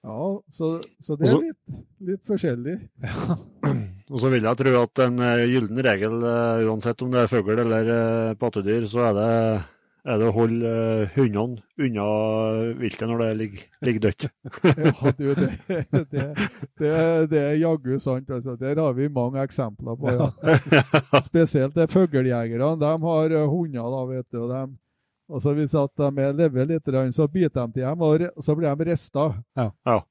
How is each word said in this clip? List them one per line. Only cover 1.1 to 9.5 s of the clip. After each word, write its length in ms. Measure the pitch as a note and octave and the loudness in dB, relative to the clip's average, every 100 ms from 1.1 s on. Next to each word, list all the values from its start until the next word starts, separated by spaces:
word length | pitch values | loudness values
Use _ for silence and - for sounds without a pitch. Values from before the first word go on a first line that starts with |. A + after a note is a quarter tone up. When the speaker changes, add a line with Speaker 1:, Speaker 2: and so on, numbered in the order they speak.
| D3 | 0
Speaker 1:
det 80 | C#3 | 4
er 60 | |
Speaker 2:
Og 0 | |
så 40 | D#3+ | 4
Speaker 1:
litt, 380 | E4 - - - - _ | 2 -8 -16 -16 -16 _
litt 260 | F#3 F#3+ - | -8 -8 -4
forskjellig. 500 | G3+ E3+ A#2+ B2+ F3+ - _ | -2 -2 -4 -6 -10 -12 _
Speaker 3:
Ja. 380 | - - C#3 - - _ C#3+ | -10 -6 -4 -4 -6 _ -2
Speaker 2:
<clears throat> 80 | C3 G#2 F#2 | -2 -6 -14
Og 160 | _ C3+ | _ -2
så 60 | C3 | 0
vil 140 | B2+ A2 | 2 0
jeg 80 | |
tro 160 | B2 C3+ B2 | 0 2 2
at 240 | A#2+ - | 2 2
en, 140 | B2+ B2 | 2 2
eh, 220 | B2 A#2+ A#2+ | 2 2 2
gylden 300 | B2+ A2 A#2 | 0 0 0
regel, 380 | C3 G2 G#2+ A2+ | 0 2 0 -2
eh, 380 | A#2 A#2 A#2 A2+ | 0 0 0 2
uansett 380 | A2 A2 A#2 A#2 | 0 0 -4 -4
om 80 | B2+ | -2
det 140 | B2 | 2
er 60 | A#2 | 2
fugl 260 | B2 G2 A2+ | 2 0 0
eller, 300 | A#2 A2 A2+ | 2 0 2
eh, 460 | A#2 A2+ A#2 A2+ G#2+ | 0 0 0 -2 -2
pattedyr, 480 | A#2+ G#2+ G2 A#2 A2 | -2 -2 0 0 -2
så 140 | A2+ | 0
er 140 | A#2+ G2+ | 2 2
det, 140 | A2+ A#2 A2+ | 2 2 2